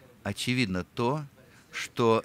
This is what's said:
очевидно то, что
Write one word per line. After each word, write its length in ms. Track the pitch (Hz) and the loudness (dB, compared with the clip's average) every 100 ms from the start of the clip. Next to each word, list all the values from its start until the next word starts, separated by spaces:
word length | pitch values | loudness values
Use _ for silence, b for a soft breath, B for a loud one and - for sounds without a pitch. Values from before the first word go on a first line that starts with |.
| - - | -20 -10
очевидно 640 | 101 101 - 127 113 92 | -8 -6 -2 0 0 -2
то, 420 | 90 - 120 151 143 - - B - | -4 -2 -2 -2 -6 -16 -20 B -16
что 540 | - - - 117 110 | -12 -10 0 4 4